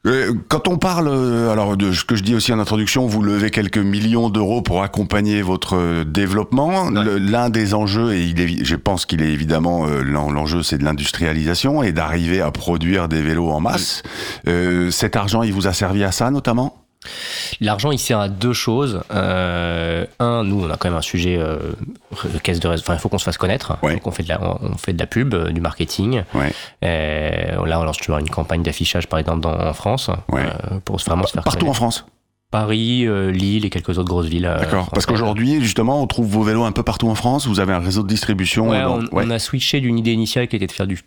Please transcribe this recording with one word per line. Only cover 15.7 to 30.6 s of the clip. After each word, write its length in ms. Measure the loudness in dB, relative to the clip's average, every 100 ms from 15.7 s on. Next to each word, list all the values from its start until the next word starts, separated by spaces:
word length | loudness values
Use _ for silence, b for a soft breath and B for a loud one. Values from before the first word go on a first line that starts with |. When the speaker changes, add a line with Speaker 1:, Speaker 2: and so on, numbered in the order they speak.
Speaker 1:
servi 300 | 0 0 0
à 80 | 0
ça 200 | 0 0
notamment ? 440 | 0 0 0 -2 -6 _ _ B B B B B B
Speaker 2:
L'argent, 320 | -2 0 0
il 60 | 0
sert 200 | 0 0
à 100 | 0
deux 240 | 0 0
choses. 500 | 0 0 0 0 -2 -4
Euh, 920 | -2 0 0 0 0 -2 -2 -2 -2 -4 -2
un, 240 | 0 2
nous, 220 | 0 0
on 60 | 0
a 60 | -2
quand 140 | -2
même 80 | -2
un 40 |
sujet, 360 | -2 -2 0 0
euh, 340 | -2 -4 -6 -8 -10 -14 _ -8 -6 -4
caisse 160 | -2 0
de 80 | 0
rés-, 140 | -2
enfin, 140 | -2
il 40 | -2
faut 100 | 0
qu'on 100 | 0
se 60 |
fasse 140 | -2 -2
connaître. 400 | 0 0 -2 -2
Speaker 1:
Ouais. 120 | 0
Speaker 2:
Donc, 120 | -2 -4
on 20 |
fait 140 | -6
de 40 | -4
la, 140 | -2
on, 300 | -2 -2 -4
on 40 | -4
fait 160 | -4
de 60 | -2
la 80 | -2
pub, 260 | 0 0
euh, 200 | 0 0
du 80 | 0
marketing. 640 | -2 -2 -4 0 0 0 -2
Speaker 1:
Ouais. 180 | -2 -2 B B B
Speaker 2:
Euh, 800 | -2 0 0 -2 -2 -2 -2 0
là, 160 | 0 0
on 40 |
lance 140 | 0 -2
toujours 200 | -2 -2
une 100 | 0
campagne 360 | -4 -2 0
d'affichage, 420 | -2 -2 -2 -2 -2
par 140 | -2
exemple, 200 | 0 -2
dans, 160 | -2 -2
en 160 | -2
France, 360 | -2 -2 -2 -2 -4 -2
Speaker 1:
Ouais. 140 | -2
Speaker 2:
euh, 380 | -2 -4